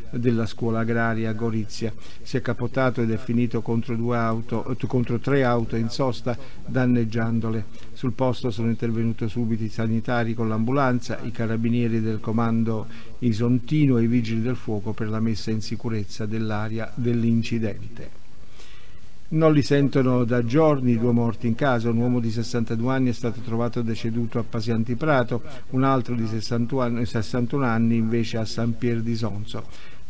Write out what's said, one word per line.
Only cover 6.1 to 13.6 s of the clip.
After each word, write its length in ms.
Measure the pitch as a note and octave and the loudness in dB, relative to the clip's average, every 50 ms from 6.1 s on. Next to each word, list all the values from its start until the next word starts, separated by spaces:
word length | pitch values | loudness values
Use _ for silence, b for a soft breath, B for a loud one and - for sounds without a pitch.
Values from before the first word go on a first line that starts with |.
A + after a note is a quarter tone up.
| A#2+ - - B2 A#2+ A#2 B B B B B | 0 -2 -2 -2 -2 -2 B B B B B
danneggiandole. 1200 | - A#2+ C3 B2+ B2 B2 A#2+ A#2 A2 G#2 A#2 A2+ A2+ A2+ A#2 A2 A2+ A2 A2+ A2 - - - - - - | -2 0 2 4 4 4 4 2 2 0 0 0 0 0 0 0 0 -2 -2 -2 -4 -4 -6 -6 -6 -4
Sul 200 | - - B2+ A#2 | -4 -2 -2 0
posto 380 | - C3 B2+ A#2+ - - B2+ | 0 2 0 0 0 0 -2
sono 200 | G#2+ G#2 A2+ A#2 | -2 0 0 0
intervenuti 580 | A2+ A2 - A#2 A2+ A2+ A#2 A#2 A2 - A#2+ A2 | 0 0 0 0 0 0 0 0 0 0 -2 -2
subito 340 | G2 A#2+ A#2+ A2 A2+ G#2 A2 | -2 0 0 0 0 0 0
i 60 | G#2+ | -2
sanitari 640 | G2 - A#2 A2 A2+ A2+ G#2+ - B2 A#2+ A#2 A2+ A2+ | -2 -2 0 0 0 0 0 0 0 0 0 0 0
con 140 | A2 A#2 A2 | 0 0 0
l'ambulanza, 720 | A2 A2 A2+ A#2 C3 C#3+ C#3 B2+ B2 B2 A2+ - A2 - C3 | 0 0 0 2 2 2 2 2 2 0 0 -2 -4 -4 -4
i 80 | B2 | -4
carabinieri 680 | G#2 G#2+ A#2 A2 A2+ A2+ A2+ A#2 A#2 A#2+ A#2+ A#2 A2+ A2+ | -4 -2 -2 0 0 0 0 2 2 2 2 2 2 0
del 180 | A2 A2 A2 G#2 | 0 0 -2 -2
comando 680 | G2 A2+ G#2+ A2+ A#2 A2+ A2+ A#2 A2+ A2 A2+ A2 G2+ - B B B B B B | -2 0 0 2 2 2 2 2 2 0 0 -2 -2 -4 B B B B B B
Isontino 800 | B2 B2 A2 G2+ A#2+ A#2+ B2 B2 | 0 0 2 2 2 2 2 2